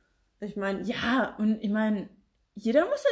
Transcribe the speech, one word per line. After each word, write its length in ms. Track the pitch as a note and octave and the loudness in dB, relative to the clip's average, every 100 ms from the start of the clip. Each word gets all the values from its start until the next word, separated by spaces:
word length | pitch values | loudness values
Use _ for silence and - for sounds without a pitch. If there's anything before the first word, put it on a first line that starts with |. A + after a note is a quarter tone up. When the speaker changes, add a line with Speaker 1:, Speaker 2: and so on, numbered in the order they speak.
| _ _ _ - | _ _ _ -12
Speaker 1:
Ich 160 | G#3 G3+ | -10 -6
meine 240 | G3 G3 | -4 -4
Speaker 2:
Ja, 500 | F#3+ B3 A3+ C4 G#3 - | -4 -4 0 0 0 0
und 240 | G#3+ G#3+ | 0 0
ich 60 | G#3 | 0
meine, 400 | G#3+ A3 G#3+ - - _ _ _ - | 0 0 0 -4 -14 _ _ _ -6
jeder 300 | A3 C4+ F#4 | 2 4 4
muss 160 | C#5 C#5+ | 2 2